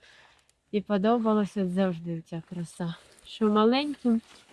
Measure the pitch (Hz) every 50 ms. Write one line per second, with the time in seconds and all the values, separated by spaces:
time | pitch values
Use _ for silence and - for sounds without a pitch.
0 | _ - - - - _ _ _ _ _ _ _ _ _ - 208 190 - 208 196
1 | 190 220 240 247 220 220 214 214 208 180 - 208 190 180 180 190 196 185 175 165
2 | 170 170 170 165 165 _ 175 165 160 - 175 175 170 - - - 180 165 165 -
3 | - - - - - - - - 220 214 208 214 214 226 247 269 294 294 277 -
4 | - 240 226 226 - - - - - _